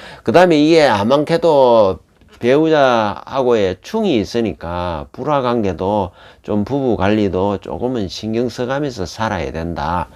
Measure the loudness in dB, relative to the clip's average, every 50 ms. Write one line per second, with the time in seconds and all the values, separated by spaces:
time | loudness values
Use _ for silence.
0 | -20 -20 -20 -8 -4 2 4 6 6 6 6 4 4 6 6 6 4 4 2 2
1 | 2 2 2 2 2 0 0 0 2 2 4 4 6 6 6 6 4 4 2 -2
2 | -8 _ _ _ _ _ -12 -4 0 2 2 4 4 4 4 4 4 4 4 2
3 | 0 -2 -4 -8 -12 -8 -6 -2 0 2 2 2 2 0 -2 -4 -8 -8 -4 -2
4 | 0 0 0 0 -2 -2 -2 -2 -2 -2 -4 -6 -10 -8 -6 -6 -6 -6 -6 -8
5 | -10 -12 -14 -10 -6 -2 -2 -2 0 0 -2 0 -2 -2 -4 -4 -2 -2 -2 -2
6 | -2 -4 -8 -14 -20 -20 -20 _ _ -4 -4 -4 -2 -2 -4 -4 -2 -2 0 0
7 | 0 0 0 0 0 0 0 0 -2 -2 -2 -4 -6 -10 -8 -6 -6 -6 -4 -6
8 | -6 -8 -8 -10 -8 -6 -4 -4 -4 -4 -4 -6 -6 -6 -6 -6 -6 -6 -6 -8
9 | -10 -10 -8 -6 -6 -4 -4 -4 -6 -6 -8 -8 -8 -6 -6 -6 -6 -4 -4 -4
10 | -6 -8 -12